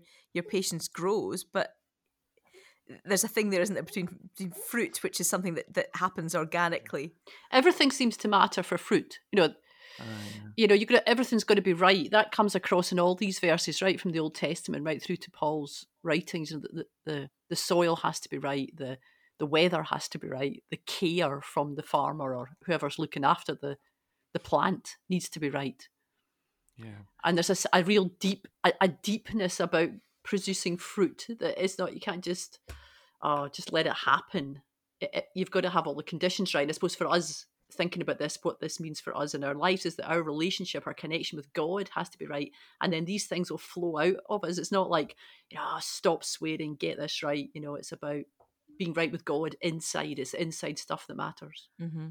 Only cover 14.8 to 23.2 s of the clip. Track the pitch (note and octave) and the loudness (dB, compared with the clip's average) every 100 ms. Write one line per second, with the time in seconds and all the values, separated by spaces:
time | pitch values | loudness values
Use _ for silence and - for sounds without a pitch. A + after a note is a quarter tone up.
14.8 | D#3 D#3 - F3 - - D3+ D#3 C#3+ - | -2 -4 -4 -6 -8 -4 -2 -2 -6 -12
15.8 | - _ E3+ D#3 F3+ F3 D3+ D3+ - E3 | -18 _ 0 0 0 -6 -6 -8 -8 -10
16.8 | - _ D#3 D3 C#3 _ _ E3+ - F3 | -12 _ -6 -6 -8 _ _ -4 2 4
17.8 | E3+ E3 - - - C#3 C#3 C#3+ C3 - | 4 2 0 -4 -6 -6 -2 -2 -4 -8
18.8 | C3 C3 _ _ _ - D3+ D#3 F3 E3 | -10 -10 _ _ _ -6 2 4 6 4
19.8 | - C3+ - - - C3 C#3+ - _ D#3 | 0 -4 -4 -8 -8 -4 -4 -4 _ -12
20.8 | - - E3+ F3 D3 C#3 - D3+ C#3+ C#3+ | -8 -2 0 2 0 -2 -4 -2 -2 -4
21.8 | - D3 C#3 D3+ C3+ B2 B2 - F#3 D#3+ | 0 0 0 -2 -4 -6 -8 -10 -2 -2
22.8 | C#3+ - D3+ D3 | -2 -4 -4 2